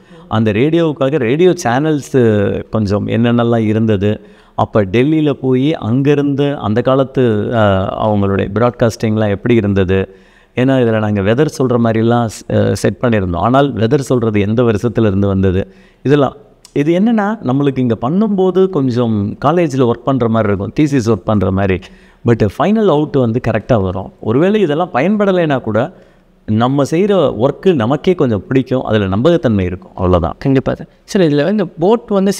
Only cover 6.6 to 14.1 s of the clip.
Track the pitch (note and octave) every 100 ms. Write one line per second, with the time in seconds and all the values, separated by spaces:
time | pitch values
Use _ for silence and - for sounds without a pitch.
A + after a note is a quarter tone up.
6.6 | G#2 G#2+ C3 C3+ C3+ - B2 G#2 G#2+ A#2
7.6 | G#2 F#2+ F#2+ - A2 G#2 G2 G2 G2 G2+
8.6 | A#2+ - A#2 - A2+ G#2+ G#2+ G2 A#2+ A#2+
9.6 | G2+ G2 F2+ F#2+ F#2+ - _ _ _ -
10.6 | B2+ C3+ A#2 A2 G#2+ G#2 F#2+ A#2 D#3 -
11.6 | C3 A#2+ A#2 A2 A2+ A#2+ A#2 - - A2+
12.6 | G#2+ G#2 A#2 G2+ B2+ A2 F#2 E2+ G#2+ C3
13.6 | C#3+ G#2+ A2+ C#3+ C3+